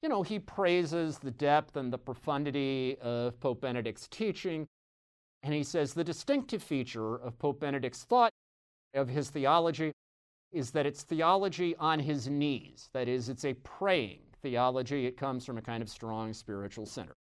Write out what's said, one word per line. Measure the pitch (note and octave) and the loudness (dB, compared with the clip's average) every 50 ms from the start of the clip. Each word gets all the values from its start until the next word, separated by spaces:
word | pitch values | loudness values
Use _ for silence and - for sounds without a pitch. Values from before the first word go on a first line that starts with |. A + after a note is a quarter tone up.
you | - D#4+ | 0 0
know, | C#4 G3+ F#3 | 0 0 0
he | - G#3+ G#3 | 0 -2 -6
praises | - - - - G3+ F3 F3 F3+ F3 D#3 D#3 E3+ E3 D#3+ D3 - | -6 -8 -4 2 4 6 6 6 4 2 2 0 0 0 -2 -4
the | - C#3 | -6 -8
depth | B2 B2 C#3+ C#3+ C#3+ D3+ D3+ - _ D3+ | -4 0 4 6 6 6 4 2 _ -4
and | C3+ B2+ B2+ | -4 -2 -4
the | B2 | -4
profundity | - - B2+ - - - D3 C#3+ D3 D3 C3+ C#3+ C#3 C3+ C3+ C3 C3 B2+ C3+ - | -6 -8 -10 -6 -4 -2 -2 0 0 0 0 0 0 0 0 0 0 -2 -2 -2
of | B2 A#2+ A#2+ A#2+ A#2+ A#2+ A#2 A#2+ | -4 -2 -2 0 0 -2 -4 0
Pope | - C3+ B2 - | -2 -2 -2 0
Benedict's | - C3 B2 B2 A2+ A2+ G#2+ - - - | -2 -2 -2 -2 -2 -4 -6 -8 -12 -18
teaching, | - - A3 G#3+ F#3 - - F#3+ E3 D#3 D#3 - _ _ _ _ _ _ _ _ _ _ _ _ _ _ - | -8 -4 -2 -2 -2 -2 -4 -4 -4 -4 -6 -8 _ _ _ _ _ _ _ _ _ _ _ _ _ _ -4
and | C#3 D3+ | -2 0
he | D3+ C#3+ | 0 0
says, | - - E3+ D3 C#3+ - | 0 0 0 0 0 0
"The | E3 E3+ | -2 -2
distinctive | E3 E3 - - - C#4 C#4+ B3+ - - G#3 - | -2 -2 -6 0 2 2 2 2 -2 -4 -6 -4
feature | - D#3 C3+ B2+ B2 - A#2 A2 A2 A2+ A#2 | -2 -2 -2 -2 -2 -4 -4 -2 -2 -2 -4
of | B2 B2+ A#2 - | -6 -8 -10 -2
Pope | - D3 C#3 C#3+ | -2 -2 0 0
Benedict's | D3+ C#3+ C#3 C#3 A#2+ B2+ B2 - - | -2 -2 -2 0 -2 -4 -6 -6 -2
thought, | _ A#3+ B3 A#3+ A3+ - _ _ _ _ _ _ _ _ _ _ _ _ | _ 6 6 6 6 4 _ _ _ _ _ _ _ _ _ _ _ _
of | C3+ C#3 B2 | -2 0 0
his | B2+ D3 C#3+ C#3+ | 0 -2 -2 -2
theology, | - D#3 C3+ C3+ D3+ E3+ E3 E3+ D#3 C3 D#3+ D#3 D3 _ _ _ _ _ _ _ _ _ _ _ | -2 0 4 6 6 6 6 4 2 0 -2 -2 -2 _ _ _ _ _ _ _ _ _ _ _
is | - E3 C3+ A#2+ | -4 -4 -4 0
that | - D#3 C#3+ D3 | 0 2 2 2
it's | D3 - - | 0 -4 -6
theology | _ E3+ D#3 D#3+ E3 F#3 G3 G3 G3 - - F3+ F3 E3 | _ -2 2 4 6 6 6 4 0 0 0 -2 -2 -2
on | - D#3+ D#3 D#3+ D#3 | 0 0 2 2 2
his | C#3 C#3+ D3+ C#3+ A#2 C3 | 2 0 -2 -2 -2 -2
knees. | C#3+ C#3+ D3 D3 C#3 A#2 - - - - - - _ | 0 0 2 0 0 -2 -4 -12 -20 -20 -20 -6 _
That | C3 B2+ A#2 | -2 0 0
is, | B2+ B2+ A#2+ A#2 | 0 0 0 -2
it's | C3+ B2 - | -6 -4 -4
a | C#3+ C3 | -4 -4
praying | B2+ - - - - F#3+ G3 F#3 E3+ B2 G2 F2+ - - - - - | -4 -8 -18 -10 -2 2 2 4 4 2 -2 -6 -14 -20 -20 -20 -8
theology. | - C#3+ B2 A#2+ B2 B2+ B2+ C3 C3 A#2+ C#3 C#3+ B2+ | -6 -2 2 4 4 4 4 2 -2 -2 -2 0 0
It | A#2+ A#2+ | -2 -2
comes | - C#3 C#3 C3 B2+ A#2 | -2 -4 -4 -4 -4 -6
from | - B2+ A2+ | -6 -8 -8
a | |
kind | A2+ A#2+ A#2 A2+ A2+ | -6 -6 -6 -6 -6
of | G#2 | -8
strong | - - - A2+ A2 A2 A2 A2 G#2+ | -10 -10 -8 -6 -4 -4 -4 -6 -6
spiritual | - - - G#2+ G2 G2 G2+ - - G#2+ G#2 | -10 -8 -8 -8 -6 -6 -8 -8 -10 -12 -10
center." | - - G2 D2 - _ | -10 -10 -12 -12 -14 _